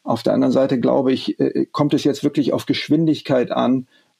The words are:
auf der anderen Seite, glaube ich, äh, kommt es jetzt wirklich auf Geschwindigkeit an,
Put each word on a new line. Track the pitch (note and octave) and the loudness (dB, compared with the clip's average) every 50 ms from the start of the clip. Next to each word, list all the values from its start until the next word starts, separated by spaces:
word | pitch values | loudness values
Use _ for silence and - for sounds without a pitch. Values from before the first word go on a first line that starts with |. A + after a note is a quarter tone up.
auf | - - A#2+ A2+ - | -6 -4 -4 -2 0
der | - - | 0 0
anderen | D3 C3+ C3 | 2 2 2
Seite, | B2 C3 C3+ C3+ C#3 A#2+ | 2 2 2 2 0 0
glaube | - B2+ B2+ C#3 B2+ C3 | 2 2 2 2 2 0
ich, | C3 B2 - - - - | 0 -2 -2 -6 -4 -2
äh, | C#3 - - - - - | -2 -2 0 -2 -4 -2
kommt | - D#3 D3 C#3+ D#3 | -2 -2 0 2 2
es | B2+ - | 2 2
jetzt | D3 C#3 - - | 0 0 0 -2
wirklich | C#3+ - D#3 B2 - - | -2 0 0 0 0 -2
auf | A2+ - | -2 -2
Geschwindigkeit | - - - - - D3 E3 E3 D#3 C#3+ A2+ - - C#3 B2 A#2+ - | -2 -4 -4 -2 0 0 2 2 2 0 0 -2 0 0 0 0 0
an, | - B2+ A#2+ A#2+ C3 C3 B2+ - _ _ _ _ _ | -2 0 0 0 0 0 -2 -8 _ _ _ _ _